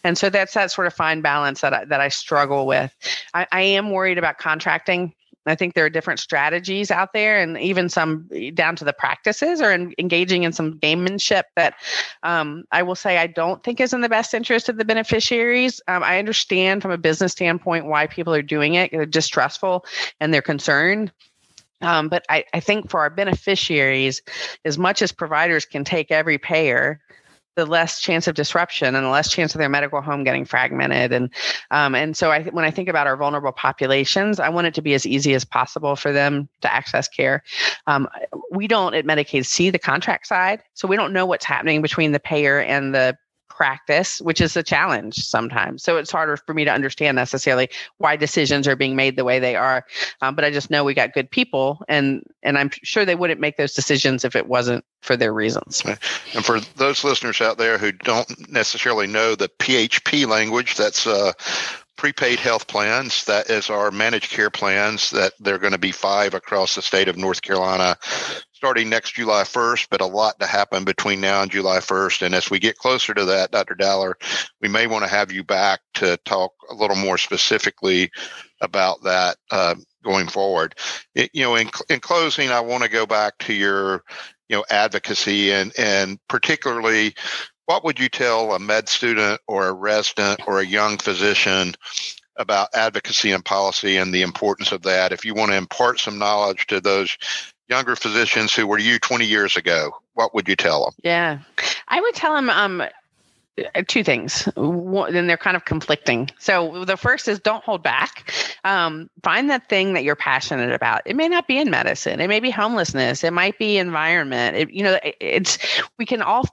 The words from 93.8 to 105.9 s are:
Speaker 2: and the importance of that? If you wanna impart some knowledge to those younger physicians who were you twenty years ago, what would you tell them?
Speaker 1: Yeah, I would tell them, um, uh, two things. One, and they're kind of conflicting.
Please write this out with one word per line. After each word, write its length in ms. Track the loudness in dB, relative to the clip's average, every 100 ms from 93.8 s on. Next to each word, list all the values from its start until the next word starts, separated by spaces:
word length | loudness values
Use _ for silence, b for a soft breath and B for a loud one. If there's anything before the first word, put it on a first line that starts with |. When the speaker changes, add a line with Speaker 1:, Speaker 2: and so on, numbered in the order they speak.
| 0 0
Speaker 2:
and 180 | 2
the 100 | 0
importance 500 | 0 0 -2 0 -2
of 80 | -2
that? 320 | 0 2 2
If 100 | -2
you 100 | -6
wanna 200 | -2 0
impart 480 | 0 -2 0 2 2
some 160 | -4 -2
knowledge 500 | 0 2 0 -2 -2
to 140 | 0
those 360 | 2 0 0 -4 B B B _ _
younger 260 | -2 0 -4
physicians 580 | 0 0 2 2 2
who 140 | 0 2
were 120 | 2
you 200 | 2 2
twenty 260 | 0 0 2
years 300 | 2 2 2
ago, 360 | 2 0 0 -8 _ -2
what 200 | 0 0
would 140 | 0
you 80 | 2
tell 260 | 2 2
them? 100 | 0 -2
Speaker 1:
Yeah, 380 | -2 0 0 -4 -8 B B B -2
I 140 | 0
would 140 | 0 0
tell 200 | 0 2
them, 140 | 2
um, 340 | 2 0 -2 -6 -10 _ _ _ _ _ -10 -4 -4
uh, 60 | 0
two 160 | 0
things. 420 | 2 0 -2 -4 -4 -2
One, 580 | -2 -2 -2 -2 0
and 160 | 0 2
they're 80 | 0
kind 200 | 0 -2
of 80 | -2
conflicting. 640 | -4 0